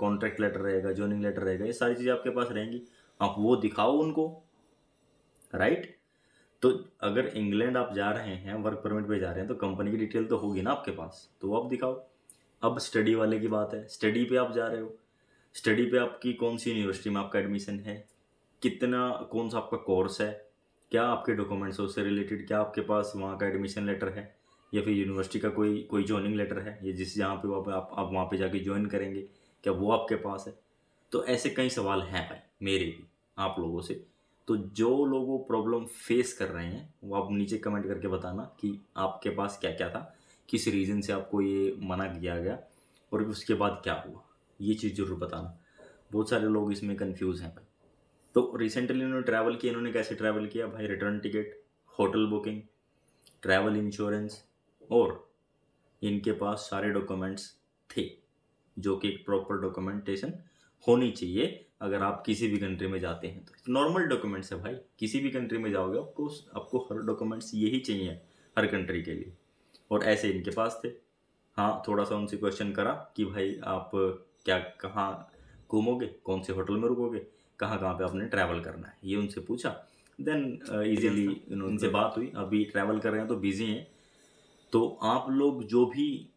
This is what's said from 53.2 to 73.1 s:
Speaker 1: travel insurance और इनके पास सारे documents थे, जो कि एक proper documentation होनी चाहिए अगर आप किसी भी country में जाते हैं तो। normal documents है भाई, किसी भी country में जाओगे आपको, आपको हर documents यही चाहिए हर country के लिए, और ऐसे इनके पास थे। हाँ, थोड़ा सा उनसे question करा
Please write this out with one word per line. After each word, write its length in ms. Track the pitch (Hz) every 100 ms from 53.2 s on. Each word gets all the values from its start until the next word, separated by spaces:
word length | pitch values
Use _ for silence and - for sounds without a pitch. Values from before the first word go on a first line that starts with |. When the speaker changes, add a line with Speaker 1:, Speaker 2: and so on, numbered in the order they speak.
| _ _
Speaker 1:
travel 360 | 95 95 101 107
insurance 640 | 104 101 104 104 107 - - _ _ _ -
और 400 | 120 - - - _ _ _ _ _ _ _
इनके 280 | 104 101 101
पास 260 | 107 101 104
सारे 320 | - 98 104
documents 680 | 101 98 95 95 95 - - _ _ - -
थे, 120 | - - _ _ _ _ _ -
जो 180 | 98 95
कि 120 | 101
एक 160 | - -
proper 360 | 98 95 98
documentation 720 | 92 92 95 104 104 98 147 - - _ _ _ -
होनी 240 | 123 123
चाहिए 560 | - 90 92 165 - - _
अगर 220 | 104 98
आप 200 | 98 101 -
किसी 220 | 104 113
भी 100 | 104
country 300 | 98 90 92
में 120 | 95
जाते 280 | 87 85 90
हैं 180 | 95 -
तो। 280 | - -
normal 300 | 131 151 180
documents 500 | 165 127 107 98 95
है 80 | 90
भाई, 140 | 98 127 - _
किसी 200 | 110 269
भी 100 | 139
country 280 | 127 117 113
में 140 | 110
जाओगे 280 | 98 95 107
आपको, 280 | - - 147 - - 104
आपको 240 | - 127
हर 200 | - 110
documents 520 | 110 107 113 110 110 110
यही 240 | 107 131
चाहिए 420 | 127 101 92 85 - _ _ -
हर 100 | 107
country 360 | 101 90 87
के 100 | 82
लिए, 200 | 82 85 - _ _ _ _ _
और 120 | 107
ऐसे 260 | - 104 107
इनके 220 | 92 90
पास 300 | 113 113 - -
थे। 20 | - _ _ _ _ _ -
हाँ, 260 | 104 104 -
थोड़ा 160 | 101
सा 120 | 98 104
उनसे 220 | 104 104
question 340 | 104 98 104
करा 420 | 95 101 - -